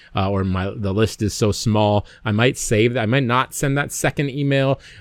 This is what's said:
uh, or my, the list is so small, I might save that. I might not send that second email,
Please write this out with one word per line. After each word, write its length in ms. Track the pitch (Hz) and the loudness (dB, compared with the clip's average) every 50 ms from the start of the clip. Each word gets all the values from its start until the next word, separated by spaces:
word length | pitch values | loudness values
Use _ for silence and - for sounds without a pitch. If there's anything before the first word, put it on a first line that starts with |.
| - - - | -20 -8 -4
uh, 160 | 104 98 95 | -2 -2 0
or 140 | 101 98 95 | 0 0 0
my, 280 | 98 92 92 92 98 101 | 0 0 -2 -2 -4 -6
the 180 | 123 104 98 95 | -4 -4 -2 0
list 280 | 104 113 104 - - | 2 0 0 0 -2
is 120 | 110 101 - | -4 -4 0
so 200 | - 117 107 101 | 0 0 0 0
small, 520 | - - 113 107 107 107 104 104 104 - - - - - | 0 0 0 2 2 2 4 2 2 0 -2 -14 -10 -6
I 80 | 113 104 | -2 0
might 240 | 104 117 131 - - | 2 2 2 0 -2
save 380 | - - 120 107 110 123 120 | -4 0 2 4 4 2 2
that. 80 | 127 113 | 0 0
I 20 | |
might 180 | 107 120 139 139 | 0 0 0 0
not 300 | 117 120 127 131 - - | 2 2 0 0 -2 -4
send 240 | - - 143 139 143 | -4 -2 -2 0 -2
that 160 | 143 143 - | -4 -4 -6
second 360 | - - 151 - - 147 143 | -2 -2 -2 -2 -2 -4 -4
email, 520 | 120 143 143 139 139 139 135 135 139 - - - - - | -4 -4 -2 0 2 2 2 2 0 -2 -4 -18 -20 -20